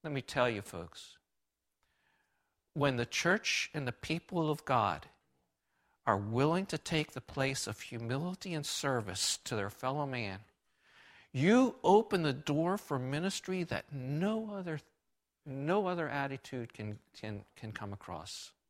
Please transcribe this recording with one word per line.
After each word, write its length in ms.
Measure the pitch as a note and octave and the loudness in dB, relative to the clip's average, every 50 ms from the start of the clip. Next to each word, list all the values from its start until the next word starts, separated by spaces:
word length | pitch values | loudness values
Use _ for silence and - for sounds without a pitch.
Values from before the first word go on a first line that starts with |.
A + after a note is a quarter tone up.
| - | -6
Let 100 | D#3+ D3 | -4 -4
me 80 | C3+ | -4
tell 280 | B2+ - - C#3 B2 B2 | -4 -2 2 4 4 4
you, 120 | A2+ G2+ | 2 -2
folks, 560 | F#2+ - - E2+ E2+ F2 - - - - - _ _ _ _ _ _ _ _ _ _ _ _ _ _ _ _ _ _ _ _ _ _ _ _ _ _ _ _ _ _ _ _ | -6 -8 -10 -10 -10 -10 -14 -18 -20 -20 -20 _ _ _ _ _ _ _ _ _ _ _ _ _ _ _ _ _ _ _ _ _ _ _ _ _ _ _ _ _ _ _ _
when 240 | D#3+ C#3+ C#3+ C3 | 2 2 2 4
the 80 | A#2+ A#2 | 2 -2
church 680 | - - - - E3+ F#3+ G#3+ - - - - - - - | 0 -2 0 4 4 2 2 2 0 0 0 -2 -2 -4
and 140 | D#3+ C#3 | -4 -4
the 40 | B2 | -4
people 600 | A#2 _ - - D#3+ E3+ - - F#3+ F3 D#3+ D3+ | -6 _ -4 -4 -4 -4 -4 -4 -2 0 2 2
of 120 | D3+ D#3 - | 0 -2 0
God 440 | - C3+ A#2+ G#2+ G2 E2 D2 - - _ _ _ _ _ _ _ _ _ _ _ _ _ _ _ _ _ _ _ | 2 4 4 4 4 0 -2 -6 -16 _ _ _ _ _ _ _ _ _ _ _ _ _ _ _ _ _ _ _
are 120 | - G#2 | 2 4
willing 480 | G2 G2+ G#2 A2+ B2 C#3 D3+ E3 F#3 G3 | 4 2 0 2 2 4 4 4 2 0
to 100 | - - | -2 -6
take 360 | D3 _ - F3 D#3 D3 - - | -6 _ 0 0 0 0 -2 -6
the 80 | C3+ | -14
place 460 | - - - C#3+ C3+ C3+ C3+ - - | -14 -10 -2 0 0 0 0 -2 -4
of 120 | - G#2 - | -6 -6 -8
humility 760 | - - A#2+ A2+ A#2 A#2 C3 C3+ D#3+ F3+ F#3 - - G3 E3+ | -10 -10 -8 -6 -4 -2 -2 -2 -2 -4 -6 -8 -8 -6 -6
and 120 | D3+ C#3+ | -6 -4
service 760 | - - - - C#3 C3 A#2+ G#2+ G2+ E2+ G2 - - - - _ | -4 -6 -2 0 2 2 2 0 -2 -4 -2 0 0 -2 -2 _
to 100 | - B2+ | -4 -2
their 140 | G#2+ G2 G#2 | -2 -2 -2
fellow 360 | - - - B2+ C#3 D3+ D3 | -6 -4 -4 -4 -2 -2 -2
man, 340 | C#3 C3 B2 A2+ G2+ F#2+ G2 A2 _ _ _ _ _ _ _ _ _ - - - - - - - _ - | -2 -2 -4 -4 -4 -6 -10 -12 _ _ _ _ _ _ _ _ _ -20 -20 -20 -20 -20 -20 -20 _ -2
you 420 | C3 C#3 F3+ A3 B3+ C4 A#3+ - - - | 2 6 8 8 8 8 6 2 2 6
open 400 | F3 F#3+ G#3+ A3+ - - F#3 D#3+ | 8 8 8 8 6 0 2 2
the 100 | D3 C3 | 2 0
door 440 | C3+ - - C#3+ D3+ E3 F3 F#3+ | 0 0 0 2 2 2 2 0
for 200 | G#3 - - D3+ | -2 -2 -2 -2
ministry 680 | C3 B2 C3 C#3 D3 E3+ G3 F#3+ - - - F#3 F#3 E3+ | -2 -2 -2 -2 -2 -2 -2 -4 -4 -4 -4 -2 -2 -2
that 220 | E3 - F2 - - | -2 -2 -4 -4 -6
no 580 | C#3+ C#3 B2+ C3 C#3+ D3+ F3+ G#3 A3 A3 A3 G#3+ G#3 | -8 -8 -4 -2 -2 0 0 0 0 0 -4 -6 -8
other, 260 | G3 F#3 F3 D#3 C#3+ - _ _ _ _ _ _ _ _ _ _ _ _ | -8 -6 -6 -6 -6 -8 _ _ _ _ _ _ _ _ _ _ _ _
no 400 | D3+ C3+ C3+ C#3 D3+ F3+ G#3 G3+ | -10 -8 -4 0 2 2 2 2
other 200 | F3+ F3+ E3+ D#3+ | 2 0 -2 -2
attitude 680 | C#3 A#2+ C#3+ C#3 C#3 C3+ B2+ - - - B2 A#2 A2+ - | -2 -2 -2 -2 -2 -4 -8 -10 -8 -6 -6 -6 -8 -8
can, 240 | - G#2+ G#2+ G#2 A2 _ _ _ - | -8 -6 -6 -6 -8 _ _ _ -12
can, 240 | - A2 G#2 G2+ G2+ _ _ | -10 -8 -8 -10 -12 _ _
can 160 | - - A2 G#2 | -12 -12 -10 -10
come 180 | - G#2+ G2+ | -8 -8 -8
across. 600 | G2 G2+ - - F#2 D#2 E2+ - - - - - _ _ _ | -8 -10 -10 -10 -10 -10 -8 -10 -12 -14 -14 -18 _ _ _